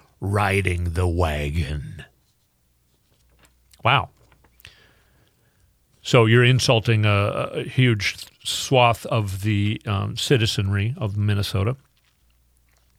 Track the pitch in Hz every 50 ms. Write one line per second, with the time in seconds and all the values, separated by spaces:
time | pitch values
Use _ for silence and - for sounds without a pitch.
0 | _ _ _ _ - 95 101 101 104 95 98 98 95 95 85 85 90 87 82 92
1 | 90 90 85 87 87 78 76 73 73 71 73 85 78 67 76 73 62 55 95 90
2 | - - _ _ _ _ _ _ _ _ _ _ _ _ _ _ _ _ _ _
3 | _ _ _ _ _ _ _ _ _ _ _ _ _ _ _ _ - 113 135 131
4 | - - _ _ _ _ _ _ _ _ _ _ - - - _ _ _ _ _
5 | _ _ _ _ _ _ _ _ _ _ _ _ _ _ _ _ _ _ _ _
6 | - - - 127 113 110 117 120 123 123 131 120 - - 127 113 - - 113 107
7 | 107 107 101 101 101 - - - - - - 156 - 127 - - 127 123 113 101
8 | 98 - - - - - _ _ - - - - - - 139 127 120 117 117 -
9 | - - 139 113 104 98 95 95 98 107 104 101 101 104 107 - - 107 101 98
10 | 104 107 110 117 - - 147 120 117 110 - - 98 98 98 98 101 113 139 185
11 | - 101 101 101 104 104 104 101 95 - - 95 98 110 135 - _ _ _ _
12 | _ _ _ _ _ _ _ _ _ _ _ _ _ _ _ _ _ _ _